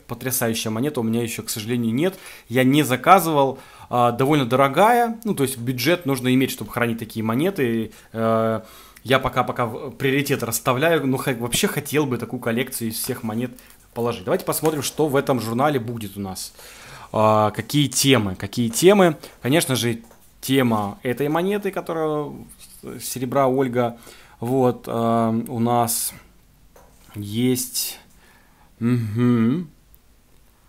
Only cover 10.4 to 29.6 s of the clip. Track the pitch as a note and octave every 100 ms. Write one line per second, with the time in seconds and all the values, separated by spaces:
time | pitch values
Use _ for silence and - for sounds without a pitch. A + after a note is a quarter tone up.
10.4 | A2+ A2+ - B2+ D#3+ E3 C3+ C3 D3 A#2+
11.4 | A#2 A#2 G3+ - - C3+ C#3 A#2 A#2 B2+
12.4 | B2 A2+ B2+ - A2+ A2+ - B2 A2+ G#2+
13.4 | B2+ B2 - - - - A#2 A#2 F#2 F3+
14.4 | - D3+ D#3 D#3 A#2+ - D#3 C3+ - B2+
15.4 | A2 A#2 D3 C#3 A2+ A#2 G2+ G2 G2 F#2
16.4 | - - - - - - - A2 G#2+ G#2+
17.4 | G#2+ G#2 A2 D3 C#3 - C#3 B2+ G2+ F#2
18.4 | G2+ - A#2 A#2 F3 G#3 F3+ D3+ - -
19.4 | A#2+ D#3 D#3 B2+ A#2 A#2 - - - _
20.4 | - C3+ B2 A2 G2+ G#2 B2+ B2 C#3+ D#3+
21.4 | F#3 G#3 G3 F3+ F3 E3 D#3 D3+ D3 C3
22.4 | A#2 - - - - B2+ - - B2+ B2+
23.4 | C3+ C3 C3 A#2+ A#2+ A#2 - - - -
24.4 | A#2+ C3+ B2 A#2+ - A#2 A#2 A#2 A2+ A2+
25.4 | A#2 B2 A2+ A#2+ A2+ - - - - _
26.4 | _ _ _ - - _ - G#2 G#2 A2
27.4 | B2+ B2+ - - - - - - - -
28.4 | _ _ _ _ A#2 B2 A2 A2 B2 A#2+
29.4 | A2+ D#3